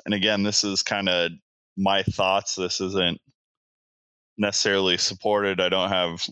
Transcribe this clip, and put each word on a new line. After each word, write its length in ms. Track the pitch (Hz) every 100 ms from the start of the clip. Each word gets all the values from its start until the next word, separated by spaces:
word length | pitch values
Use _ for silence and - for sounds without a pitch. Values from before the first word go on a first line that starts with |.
| -
and 80 |
again, 300 | 104 107 104
this 200 | 101 101 104
is 180 | 95
kinda 460 | - 104 98 90 85 82 _ _ _ -
my 260 | 98 98
thoughts. 520 | 95 - 95 98 - -
This 240 | 90 -
isn't 380 | 92 98 87 85 _ _ _ _ _ _ _ _ _ _ _ -
necessarily 600 | 104 - 110 98 92 90
supported. 640 | - 95 107 104 101 92
I 80 | 90
don't 200 | 95 92
have 360 | 95 87 85 -